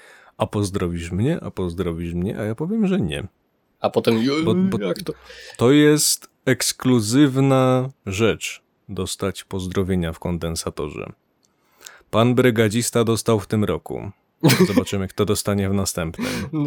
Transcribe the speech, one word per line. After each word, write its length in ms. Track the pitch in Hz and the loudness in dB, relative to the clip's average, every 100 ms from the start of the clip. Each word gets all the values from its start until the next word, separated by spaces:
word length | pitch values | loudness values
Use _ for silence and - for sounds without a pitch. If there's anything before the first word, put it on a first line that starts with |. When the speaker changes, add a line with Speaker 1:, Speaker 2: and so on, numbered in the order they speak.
| - - - - | -20 -20 -20 -6
Speaker 1:
„A 100 | 107 | -4
pozdrowisz 640 | 107 101 95 87 85 85 | -2 -2 -2 -4 -4 -6
mnie? 280 | 90 127 170 | -2 0 -2
A 80 | - | -6
pozdrowisz 640 | - 90 87 87 82 85 | -6 -6 -4 -4 -4 -6
mnie?”, 240 | 87 92 - | -4 -4 -4
a 60 | |
ja 100 | 107 | -6
powiem, 320 | 113 165 226 196 | -6 -4 -2 0
że 140 | 175 | 0
nie. 260 | 90 71 98 _ _ _ _ _ | -2 -4 -8 _ _ _ _ _
Speaker 2:
A 100 | 107 | -2
potem: 240 | 120 113 113 127 147 | 2 2 2 2 0
Speaker 1:
Bo, 100 | 160 | 2
bo 240 | 180 190 190 95 | 2 2 0 -4
Speaker 2:
„Jak 160 | - | -6
to?” 100 | 165 - - - - - | -8 -12 -18 -20 -16 0
Speaker 1:
to 140 | 117 | 4
jest 560 | 147 147 151 - - - _ | 6 6 4 2 -2 -8 _
ekskluzywna 1400 | - 127 - - 127 123 104 131 147 131 135 131 131 127 131 - 107 | -2 0 -2 -2 2 2 4 4 4 4 2 4 4 2 -2 -8 -8
rzecz, 560 | 95 110 82 - - _ _ - | 0 0 0 -6 -14 _ _ -10
dostać 560 | 95 92 - 98 - | -6 -6 -4 -6 -6
pozdrowienia 680 | - 98 92 92 92 90 82 | -8 -8 -4 -2 0 0 -2
w 60 | 80 | -4
kondensatorze. 920 | 90 85 82 82 85 - 76 - - - _ _ _ _ _ _ - - _ | -6 -4 -4 -6 -6 -6 -8 -8 -12 -16 _ _ _ _ _ _ -20 -20 _
Pan 240 | 104 117 | 2 4
brygadzista 680 | 123 127 113 110 117 120 120 | 4 4 4 2 2 0 0
dostał 360 | 113 110 - 110 | 0 0 0 0
w 60 | - | 0
tym 180 | 110 | -2
roku. 460 | 98 80 - 64 95 - _ _ 156 127 185 | 0 -2 -6 -10 -10 -14 _ _ 2 4 4
Zobaczymy, 420 | 190 - 101 95 | 2 0 -2 -4
kto 160 | - | -2
dostanie 460 | 104 101 - 101 95 | 0 0 0 0 0
w 40 | |
następnym. 560 | 98 95 - 82 - 254 254 - 156 | 0 -2 -4 -6 -6 -6 -6 -6 -4